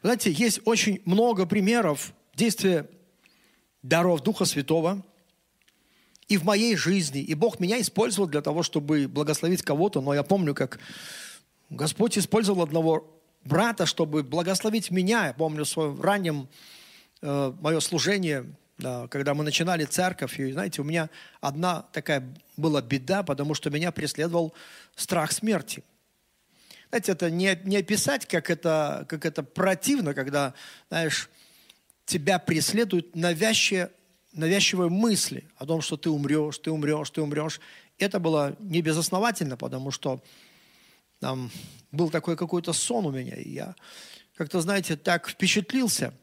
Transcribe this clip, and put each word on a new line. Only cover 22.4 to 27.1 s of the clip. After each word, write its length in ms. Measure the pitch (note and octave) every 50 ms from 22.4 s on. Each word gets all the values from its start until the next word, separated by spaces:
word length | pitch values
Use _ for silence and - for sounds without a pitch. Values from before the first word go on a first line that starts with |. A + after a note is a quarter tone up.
| _ _ _ -
была 240 | D3+ D#3+ D3+ C#3+
беда, 400 | B2 A#2 C#3 C3+ B2+ B2+ F#3+ G3+
потому 320 | G3 F3 C#3+ C3+ C#3+ D3 D3+
что 160 | - - D#3
меня 200 | C#3+ D3+ D#3+ F3
преследовал 640 | E3 - D3+ C#3 - - D3+ E3+ E3+ F3 E3 D#3 - - - - - - - _ _
страх 380 | - - - F#3 E3+ D3+ D3
смерти. 500 | - - - A3 G#3+ - - - - - - _ _ _ _ _ _ _ _ _ _ _ _ _ _ _ _ _ - - - _
Знаете, 220 | - A#3+ F#3 -